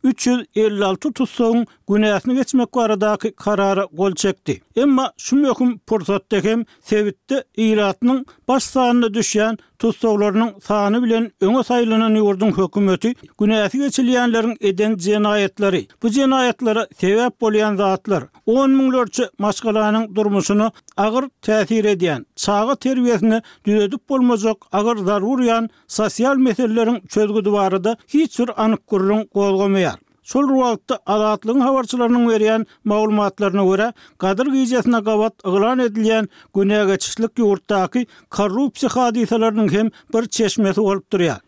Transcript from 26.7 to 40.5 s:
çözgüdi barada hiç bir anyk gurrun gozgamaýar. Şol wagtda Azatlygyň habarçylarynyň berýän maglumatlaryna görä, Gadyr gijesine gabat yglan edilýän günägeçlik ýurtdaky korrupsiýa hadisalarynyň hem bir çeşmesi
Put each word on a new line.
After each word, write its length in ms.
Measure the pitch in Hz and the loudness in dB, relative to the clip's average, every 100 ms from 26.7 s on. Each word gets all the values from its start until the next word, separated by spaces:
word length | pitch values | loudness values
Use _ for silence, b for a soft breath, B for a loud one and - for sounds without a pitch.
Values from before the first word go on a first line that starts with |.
| 226 226 240 - | 0 0 -2 -4
çözgüdi 440 | - 214 214 202 | -2 0 0 0
barada 460 | 208 190 190 196 226 b | 0 0 0 -2 -4 b
hiç 320 | 285 320 - | -2 0 -2
bir 240 | 240 233 | -4 0
anyk 240 | 220 220 _ | 0 -2 _
gurrun 400 | 202 190 214 220 196 | -2 0 -2 -2 -2
gozgamaýar. 600 | 202 190 202 196 175 - _ _ | 0 0 0 0 -2 -4 _ _
Şol 240 | - 254 277 | -6 -2 2
wagtda 520 | 269 247 220 - 240 - | 2 0 -2 -6 -8 -2
Azatlygyň 560 | 208 214 208 220 262 | 0 0 -2 0 0
habarçylarynyň 640 | 254 269 233 254 233 240 233 | 2 0 -2 -2 0 2 2
berýän 340 | 220 214 220 220 b | 2 2 0 -2 b
maglumatlaryna 800 | 214 208 220 208 202 196 202 190 190 | -2 0 2 0 0 -2 -2 2 2
görä, 280 | 190 226 - b b | 2 -2 -4 b b
Gadyr 260 | 190 196 269 | -4 -2 0
gijesine 540 | 269 254 247 240 233 | 0 0 0 2 0
gabat 340 | 208 214 220 - 196 | 0 0 0 -4 -2
yglan 340 | 190 214 254 | 0 2 0
edilýän 480 | 247 214 220 220 208 b b 196 | -2 0 0 0 -2 b b -2
günägeçlik 800 | 196 214 202 190 - - 226 - | 2 2 2 0 -4 -6 -6 0
ýurtdaky 640 | 220 196 _ 202 185 254 240 b b | 0 0 _ -2 0 -2 -6 b b
korrupsiýa 600 | - 208 202 277 - 262 | -4 -2 -2 -4 -2 -4
hadisalarynyň 840 | 240 247 233 220 226 226 214 208 | 0 0 0 -2 0 0 0 0
hem 180 | 185 220 b b | 0 -2 b b
bir 120 | 226 233 | -4 -4
çeşmesi 560 | - 214 | -2 -2